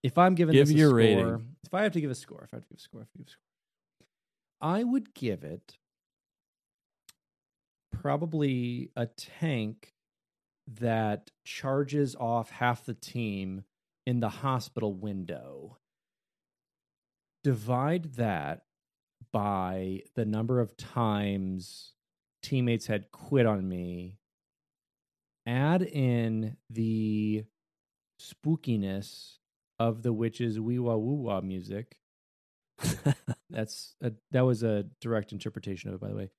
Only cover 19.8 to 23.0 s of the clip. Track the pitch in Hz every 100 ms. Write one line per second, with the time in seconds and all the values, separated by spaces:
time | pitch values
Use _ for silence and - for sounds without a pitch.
19.8 | 92 95 - - 107 107 113 123 113 -
20.8 | - 123 113 104 101 98 95 92 90 -
21.8 | - _ _ _ _ _ - 135 123 117
22.8 | - 107